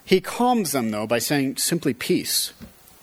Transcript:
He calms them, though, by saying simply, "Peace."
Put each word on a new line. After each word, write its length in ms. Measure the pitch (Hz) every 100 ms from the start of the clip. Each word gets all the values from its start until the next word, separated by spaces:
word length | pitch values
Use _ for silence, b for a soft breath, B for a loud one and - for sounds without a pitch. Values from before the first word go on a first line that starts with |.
He 160 | - 190
calms 520 | - - 247 247 175
them, 180 | 135 113
though, 160 | 104 110
by 140 | 120
saying 380 | - 147 135 -
simply, 360 | - 175 151
"Peace." 600 | 120 - 165 110 - - - - - - -